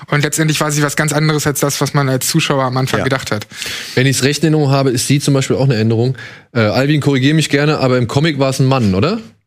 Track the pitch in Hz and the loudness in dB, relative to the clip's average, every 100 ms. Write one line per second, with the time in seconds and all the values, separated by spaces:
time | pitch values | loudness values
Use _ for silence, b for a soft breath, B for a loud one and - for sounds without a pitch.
0 | - 147 147 151 156 147 151 147 147 - | -4 -2 0 0 0 0 -2 0 0 0
1 | 156 147 156 151 151 139 143 - 139 147 | -2 0 0 0 -2 -2 -2 -2 -2 0
2 | 135 131 - 165 - 143 131 131 131 123 | 0 0 0 0 0 0 0 -2 -2 -2
3 | 131 131 - 107 - B B B B - | -2 -2 -4 -8 -8 B B B B 0
4 | 135 131 139 143 160 156 139 135 135 117 | 0 2 -2 0 0 2 2 2 2 0
5 | - 143 147 135 131 113 135 110 113 113 | 0 0 2 0 0 0 2 2 2 2
6 | 127 131 B B B 123 107 101 139 151 | 0 -4 B B B 0 2 2 2 0
7 | 143 135 135 160 151 139 147 147 131 127 | 2 2 2 2 2 0 2 2 2 2
8 | 117 139 165 135 135 131 131 135 104 92 | 0 0 0 0 0 0 2 2 2 2
9 | 143 226 - _ | 0 -2 -8 _